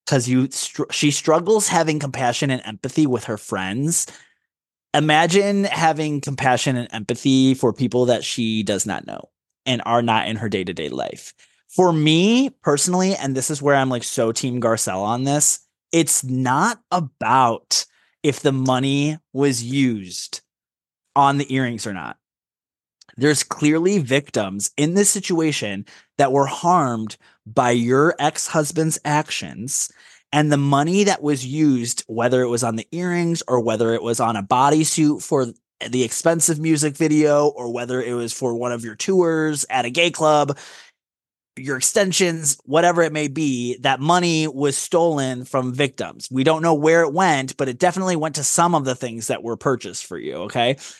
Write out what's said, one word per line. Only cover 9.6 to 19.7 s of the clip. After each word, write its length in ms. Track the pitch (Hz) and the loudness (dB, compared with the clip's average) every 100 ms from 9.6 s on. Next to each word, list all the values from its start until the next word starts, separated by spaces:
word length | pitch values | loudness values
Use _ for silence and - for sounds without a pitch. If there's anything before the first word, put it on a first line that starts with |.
| - | -4
and 160 | 120 - | -4 2
are 160 | 120 | 2
not 240 | 117 110 87 | 2 0 0
in 80 | 110 | -4
her 120 | 110 | -4
day-to-day 400 | 98 90 85 73 | -4 -4 -6 -6
life." 440 | 64 50 - - - _ _ _ | -6 -8 -10 -20 -20 _ _ _
For 220 | - 180 | 2 4
me 600 | 160 151 160 196 240 269 - | 4 4 4 4 4 2 -2
personally, 540 | 175 143 - 180 185 196 | 0 0 2 0 0 -2
and 200 | 135 131 | -4 -4
this 140 | - | -4
is 100 | 147 | -2
where 160 | 143 139 | 2 2
I'm, 140 | 131 | 2
like, 140 | 123 | -2
so 280 | - - 117 | -4 -2 -2
Team 300 | 117 131 123 | 0 -4 0
Garcelle 400 | 117 113 - 92 | 0 0 -2 -4
on 220 | 104 120 | -2 -2
this, 360 | 135 147 - - _ _ _ | 0 0 0 -2 _ _ _
it's 320 | 165 156 - | 0 2 0
not 560 | 131 131 127 135 208 233 - | -2 -2 0 2 0 -2 -4
about 920 | 180 143 - 110 131 123 113 - - - _ _ _ | -4 -4 -6 0 4 4 2 -4 -4 -4 _ _ _
if 200 | 147 - | -2 0
the 100 | 143 | 0
money 640 | 135 131 127 135 139 147 156 _ | 0 0 0 0 0 -2 -4 _
was 300 | 131 143 120 | -2 0 0
used 800 | 117 | -2